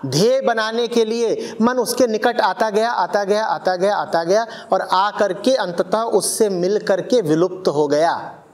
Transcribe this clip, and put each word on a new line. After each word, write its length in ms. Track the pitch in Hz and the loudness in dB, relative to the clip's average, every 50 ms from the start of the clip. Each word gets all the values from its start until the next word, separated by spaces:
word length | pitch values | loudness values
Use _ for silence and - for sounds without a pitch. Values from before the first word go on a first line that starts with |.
| - | -6
ध्येय 340 | 135 131 147 196 240 262 269 | -2 0 2 2 2 2 2
बनाने 480 | 233 240 233 226 214 220 226 233 240 226 | 0 0 0 0 -2 -2 -2 -4 -4 0
के 160 | 233 233 226 | 0 0 0
लिए, 520 | 214 233 233 233 214 165 - 226 226 - - | 0 0 -2 0 -2 -2 -2 -4 -10 -2 0
मन 180 | 220 240 254 254 | 0 2 2 0
उसके 280 | 226 247 - - 254 | -2 -2 0 0 0
निकट 340 | 233 214 214 220 240 233 226 | 0 2 0 0 0 0 2
आता 300 | 220 190 185 - 220 220 | 0 0 0 0 -2 0
गया, 200 | 196 214 220 233 | 0 0 0 0
आता 340 | 240 - 185 - - 202 202 | 0 -2 -2 0 0 -2 0
गया, 200 | 185 208 208 220 | 2 0 0 0
आता 320 | - 160 156 - 185 185 | -2 -4 -2 0 -2 0
गया, 200 | 180 180 202 202 | 2 0 0 0
आता 280 | 175 151 147 - 165 170 | 0 -2 0 0 0 2
गया, 220 | 170 190 220 233 220 - - - - | 2 2 2 2 -2 -8 -18 -2 -2
और 80 | 190 190 | 0 0
आ 300 | 190 185 - 185 196 208 | 0 0 2 2 2 0
करके 440 | - - 214 196 180 - - 254 269 | 2 0 0 0 0 0 0 2 2
अंततः 480 | 254 208 180 170 175 185 180 214 214 | 2 0 -2 -2 -4 -2 0 0 -2
उससे 460 | 226 226 - 196 - - - - 226 202 | 0 0 0 0 0 0 0 0 0 0
मिल 300 | 190 175 175 185 208 202 | 2 -2 0 0 0 -2
करके 420 | - - 196 180 175 - 254 247 | 0 0 0 0 0 0 0 0
विलुप्त 480 | 190 151 156 160 175 185 180 - - 180 | 2 2 2 2 2 0 0 -2 -2 0
हो 200 | 147 147 151 143 | 2 2 0 2
गया। 540 | 143 147 165 165 143 - - - - - - - | 2 2 2 0 0 -2 -8 -12 -16 -18 -20 -20